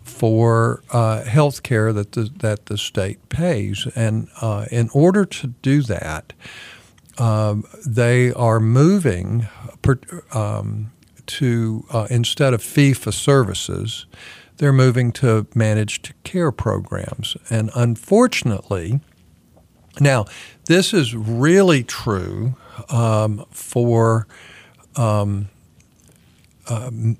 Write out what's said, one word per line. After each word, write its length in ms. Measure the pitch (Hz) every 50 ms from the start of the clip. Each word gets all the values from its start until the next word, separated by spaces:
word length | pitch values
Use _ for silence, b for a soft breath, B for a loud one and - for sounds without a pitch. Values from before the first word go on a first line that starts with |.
| -
for, 800 | - - - 120 110 110 110 117 117 113 113 113 117 120 - _ - -
uh, 320 | 120 113 110 110 110 -
health 380 | 117 107 151 151 147 135 - -
care 300 | - 123 110 110 110 110
that 200 | 104 101 - -
the, 180 | 120 110 107 139 -
that 280 | - 110 104 - -
the 120 | - 107 104
state 500 | - - - - 95 98 107 - _ -
pays. 580 | - 127 170 180 156 151 117 101 98 98 - 127 -
And, 320 | 120 113 110 107 110 113 - - -
uh, 260 | - 113 104 101 107 -
in 180 | - 120 117 113 -
order 320 | 139 156 180 185 208 190
to 240 | - - - - 127
do 340 | 120 - - 131 139 147 139
that, 500 | 113 98 - - 78 78 78 - - - _ B B B B B B B B B B B B _ _ - -
um, 460 | 123 113 107 107 107 107 104 104 107 - - - -
they 460 | 147 110 120 120 120 123 123 123 123 120
are 280 | 123 123 113 110 113
moving 840 | 110 110 117 131 147 170 202 202 165 127 90 87 92 98 107 117 113 104 B B B B - - -
per-, 180 | - 135 123 - - - - - - -
um, 580 | 110 107 104 107 104 101 104 104 107 107 113 - _ _ _ _ _ -
to, 640 | - - - 147 123 117 117 113 113 110 110 - -
uh, 180 | - 113 107 -
instead 420 | 123 117 117 - - - 147 135 151
of 80 | -
fee 320 | - - - 147 143 139 131
for 200 | - - 113 98
services, 920 | - - 139 139 139 120 95 92 - - - 92 90 101 113 - - - - B B B B B B B B B
they're 160 | B 147 143 135
moving 400 | 131 131 131 117 123 123 120 110
to 340 | - - 123 110 110 104 - -
managed 580 | 110 110 110 107 107 107 104 - - - - - _ -
care 260 | - - 185 175 151
programs. 840 | 110 - - 113 101 98 98 - 101 95 - - - - - - - - - -
And 220 | 117 110 110 110 -
unfortunately, 1300 | 123 120 120 113 - - - 196 220 247 240 - - - 123 104 92 - - 101 92 80 90 120 143 - _ _ _ _ _ _ _ _ _ _ _ _ _ _ _ _ _ - -
now, 260 | 143 143 135 120 104 - B B B B B B B
this 260 | - 165 185 185 - 226
is 220 | 185 139 113 117
really 720 | 113 107 110 117 117 131 156 175 196 196 180 160 131 117
true, 720 | - - - - 123 104 95 90 98 95 98 107 131 127 - B B B B B B
um, 560 | - 117 117 113 110 107 107 107 104 104 - -
for, 760 | - - - - - 123 120 120 117 113 113 113 113 113 110 - B B B B B B B B B B B B -
um, 520 | - 120 110 107 104 101 101 101 98 101 98 _ _ _ _ _ _ _ _ _ _ _ _ b b b b b b b b _ _ - -
uh, 180 | 117 110 123
M-, 320 | 127 113 113 113 113 113 -